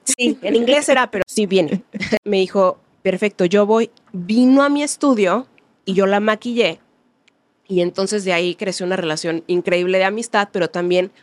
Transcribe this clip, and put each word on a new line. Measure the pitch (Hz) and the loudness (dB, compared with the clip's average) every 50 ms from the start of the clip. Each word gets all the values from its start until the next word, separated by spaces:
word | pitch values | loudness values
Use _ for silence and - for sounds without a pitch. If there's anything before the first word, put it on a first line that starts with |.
| - | -6
sí, | - - 254 247 - - - | -6 -4 -2 0 -2 -2 -2
en | - 202 226 | -2 0 0
inglés | 226 240 247 277 294 294 | 2 2 2 2 2 4
era, | - 262 262 240 233 | 2 2 2 2 0
pero | - 190 - | -2 -6 -6
sí | - - 220 208 | -4 -2 -2 0
viene. | 170 190 185 160 143 196 185 - _ | 2 2 2 2 0 -2 -6 -6 _
<laughs> | - 202 - - 240 208 - | -10 -8 -6 -4 -4 -4 -2
Me | 202 196 | 0 0
dijo, | 190 185 185 - 196 185 185 - _ _ _ _ _ | 0 0 0 0 2 2 2 0 _ _ _ _ _
"Perfecto, | - 190 185 - 214 208 - - 180 | -4 -4 -2 0 -2 -2 0 0 0
yo | 175 196 208 208 | 2 2 2 2
voy". | 202 220 226 - - _ _ _ _ - | 4 2 0 0 -2 _ _ _ _ -12
Vino | 180 175 185 220 240 254 254 262 277 277 | -10 -6 -2 2 4 6 6 6 6 4
a | 285 | 2
mi | 285 285 | 2 0
estudio | 285 - - - 302 277 254 208 196 175 185 240 262 _ _ _ _ _ _ _ - | -2 -4 -4 -2 0 2 2 2 2 0 0 -2 -4 _ _ _ _ _ _ _ -6
y | 196 185 | -4 0
yo | 196 196 | 0 2
la | 196 202 202 | 2 2 0
maquillé. | 214 220 214 214 - 240 233 240 214 165 165 - _ _ _ _ _ _ _ _ _ _ _ _ _ _ _ _ _ | 0 0 -2 -2 -4 -6 -2 0 0 0 -2 -6 _ _ _ _ _ _ _ _ _ _ _ _ _ _ _ _ _
Y | - 190 175 | -4 -2 -2
entonces | 175 175 175 - 196 190 208 208 185 | -2 -2 -2 -4 -4 -4 -4 -4 -4
de | 190 | -2
ahí | 175 170 180 180 165 | -2 -2 -2 -2 -4
creció | - 214 190 175 - 185 | -6 -6 -8 -6 -6 -6
una | 180 190 | -4 -4
relación | 185 170 156 156 156 - 165 165 165 - | -4 -4 -4 -4 -4 -4 -6 -6 -6 -4
increíble | - 180 180 175 190 180 175 180 185 185 | -2 -2 -2 -2 0 -2 0 0 0 0
de | 185 190 | 0 0
amistad, | 196 208 226 226 - - 208 202 - - | 0 -2 -4 -6 -2 -2 -2 -2 -2 -2
pero | 190 165 160 | -4 -4 -4
también | - 175 175 175 180 180 185 202 _ _ | -4 -4 -2 0 0 0 0 -2 _ _